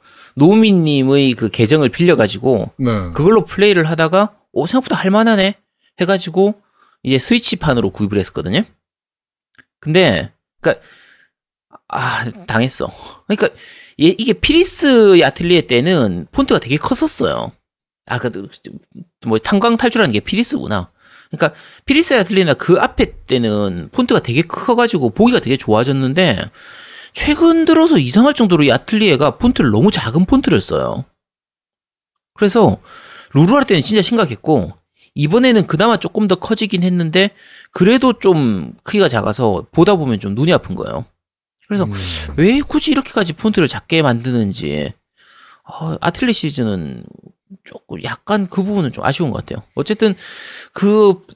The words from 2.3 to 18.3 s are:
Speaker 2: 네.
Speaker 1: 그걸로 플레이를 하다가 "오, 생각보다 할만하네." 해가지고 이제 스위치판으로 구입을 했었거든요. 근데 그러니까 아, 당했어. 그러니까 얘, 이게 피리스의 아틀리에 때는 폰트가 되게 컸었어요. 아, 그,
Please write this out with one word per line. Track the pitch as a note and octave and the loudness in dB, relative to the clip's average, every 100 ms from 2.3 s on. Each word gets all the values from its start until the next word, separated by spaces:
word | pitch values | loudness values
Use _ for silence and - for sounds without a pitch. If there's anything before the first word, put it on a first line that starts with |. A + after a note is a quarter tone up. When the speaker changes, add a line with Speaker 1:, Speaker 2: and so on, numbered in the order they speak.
| G2+ B2+ A2+ - - | -2 -2 -2 -2 -6
Speaker 2:
네. | B2 A2 F2 | -4 -4 -4
Speaker 1:
그걸로 | E2+ E3 A3 | 0 2 2
플레이를 | D3+ - G#3 F3+ D#3 | 0 0 2 2 0
하다가 | E3 D#3+ F#3 G#3+ _ _ | 0 0 0 0 _ _
"오, | - E3 | -6 -2
생각보다 | C4 - F#3 | -2 -2 -4
할만하네." | F#3+ G#3 A3+ G#3 F#3+ - _ _ _ - | 0 2 2 2 0 -4 _ _ _ -4
해가지고 | F3+ G3 F3+ F3 G3+ G#3 _ _ _ _ | -2 -2 -2 0 0 -2 _ _ _ _
이제 | B2+ C3 | -2 0
스위치판으로 | - A#3 - - D3+ B2 G2+ | 2 0 0 -4 -2 0 -2
구입을 | - G2+ G2+ | -2 -2 -2
했었거든요. | F#2 - D#2 C3 A3 _ _ _ _ _ _ _ _ _ _ _ | -4 -6 -4 -2 -4 _ _ _ _ _ _ _ _ _ _ _
근데 | D3+ E3+ E3 F2 - _ _ _ | -2 2 2 0 -4 _ _ _
그러니까 | D#3+ - _ _ _ _ _ _ _ _ _ - - | -2 -2 _ _ _ _ _ _ _ _ _ -20 -10
아, | - - - A#2+ G#3 - | -8 -6 -6 -8 -12 -6
당했어. | A2+ B2+ - - - - - - | -2 -2 -4 -10 -12 -20 -14 -6
그러니까 | G#3 - - - - - - | -2 -2 -4 -20 -20 -14 0
얘, | D#3 F#3+ | 2 2
이게 | A#3+ | -2
피리스의 | G3 - D#4+ F4+ - C#4+ A#3+ G#3 F3+ | -2 0 2 2 0 2 4 6 6
아틀리에 | C#3 - E3+ F3 | 4 0 0 0
때는 | - A#2+ D#3 F3 G#2+ F2 - | 2 0 2 0 0 -4 -6
폰트가 | - C4+ C4+ | -4 0 0
되게 | A#2+ C#3+ | -2 -4
컸었어요. | - B3+ D#4 - B3 A#1+ A1+ - _ _ _ _ - | -2 -2 -4 -4 -4 -4 -8 -14 _ _ _ _ -10
아, | A#2+ | -6
그, | B2 | -6